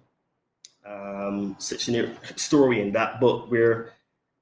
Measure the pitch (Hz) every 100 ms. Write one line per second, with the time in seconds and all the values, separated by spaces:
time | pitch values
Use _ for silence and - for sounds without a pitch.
0 | _ _ _ _ _ _ - _ 101 101
1 | 101 98 101 101 101 92 - - - 117
2 | 117 - - - - 151 135 113 101 104
3 | 113 117 120 - - 117 117 113 - -
4 | _ _ _ _